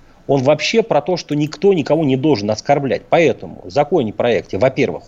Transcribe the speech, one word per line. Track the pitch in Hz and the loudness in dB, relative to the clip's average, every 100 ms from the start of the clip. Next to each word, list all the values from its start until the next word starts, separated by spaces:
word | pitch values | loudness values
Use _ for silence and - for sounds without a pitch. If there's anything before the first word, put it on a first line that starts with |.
| - - - | -20 -10 -2
он | 139 | 0
вообще | 127 - - 226 | 2 0 0 0
про | 220 147 | 0 0
то, | - 170 | -2 -4
что | - 147 | -4 -4
никто | 151 - 196 | -4 0 2
никого | 185 135 151 | 2 2 0
не | 147 131 | 2 2
должен | 151 110 104 | 2 0 0
оскорблять. | 107 - 143 135 98 - | -2 0 0 0 -4 0
Поэтому | 156 151 104 - - 90 | 2 2 0 -8 -16 -6
в | |
законе, | 110 147 180 110 | -2 0 0 0
проекте, | 95 120 98 - 95 | -2 0 0 -2 -2
во-первых, | 131 - 113 76 | -2 0 -2 -4